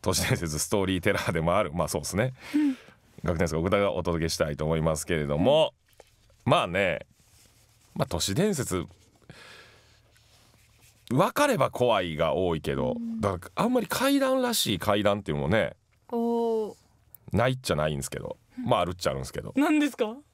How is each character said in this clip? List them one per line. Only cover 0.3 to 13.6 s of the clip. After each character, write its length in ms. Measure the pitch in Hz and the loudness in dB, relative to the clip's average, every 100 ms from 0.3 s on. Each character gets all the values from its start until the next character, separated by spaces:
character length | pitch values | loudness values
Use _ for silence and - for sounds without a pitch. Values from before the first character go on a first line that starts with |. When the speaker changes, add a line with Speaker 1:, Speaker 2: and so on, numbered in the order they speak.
| 127 | 0
Speaker 1:
説 220 | 85 76 | -2 -4
ス 80 | - | 0
ト 160 | 107 | 0
ー 20 | 95 | 2
リ 140 | 92 | 2
ー 20 | |
テ 120 | 104 | 2
ラ 60 | 98 | 0
ー 120 | - | 0
で 80 | 85 | 0
も 180 | 80 92 | 2 2
あ 60 | |
る、 80 | 92 | 0
ま 140 | 80 78 | -2 -2
あ 20 | |
そ 120 | - | -2
う 20 | |
っ 40 | 71 | -4
す 120 | 87 | -2
ね。 160 | 127 131 - | -2 -4 -4
Speaker 2:
う 40 | 294 | 0
ん。 200 | 294 262 - - _ - | 0 -2 -12 -20 _ -10
Speaker 1:
学 140 | - 82 | -4 -2
天 100 | 85 | 0
則 140 | 78 | 0
奥 80 | 85 | 0
田 100 | 101 | 2
が 140 | 101 | 2
お 100 | - | 0
届 220 | 85 85 82 | -2 -2 -2
け 40 | |
し 60 | - | -2
た 160 | 78 | -4
い 60 | 73 | -2
と 80 | 78 | -2
思 100 | 80 | 0
い 60 | |
ま 160 | 80 78 | 0 -2
す 80 | - | -2
け 100 | 85 | -2
れ 120 | 73 | 0
ど 100 | 73 | 0
も、 360 | 101 151 156 _ _ _ - _ _ _ - | 4 4 2 _ _ _ -20 _ _ _ 2
Speaker 2:
う 40 | |
ん。 20 | |
Speaker 1:
ま 120 | 160 | 2
あ 40 | 107 | 2
ね、 380 | 90 95 67 - _ _ - - _ _ _ _ - | 0 0 0 -6 _ _ -20 -20 _ _ _ _ -6
ま 80 | |
あ 40 | 147 | -2
都 120 | 87 | -2
市 160 | 87 98 | -2 0
伝 180 | 208 | 0
説、 320 | 170 120 90 78 - _ _ _ - - - - - _ _ _ _ _ _ _ _ _ _ - _ - | 0 -2 -4 -6 -14 _ _ _ -20 -20 -20 -20 -20 _ _ _ _ _ _ _ _ _ _ -20 _ -2
分 220 | 127 196 | 2 2
か 160 | - 285 | 4 2
れ 100 | 214 | 4
ば 140 | 123 | 0
怖 300 | - 123 107 | 2 4 4
い 140 | 90 76 | 2 0
が 180 | 80 | 2
多 220 | 73 92 80 | 2 2 0
い 60 | |
け 140 | 76 69 | -2 -2
ど、 180 | 67 | -2
Speaker 2:
う 60 | 60 | -2
ん。 220 | 233 226 | -6 -2
Speaker 1:
だ 180 | 101 90 | -2 -2
か 100 | - | -8
ら 80 | - | -2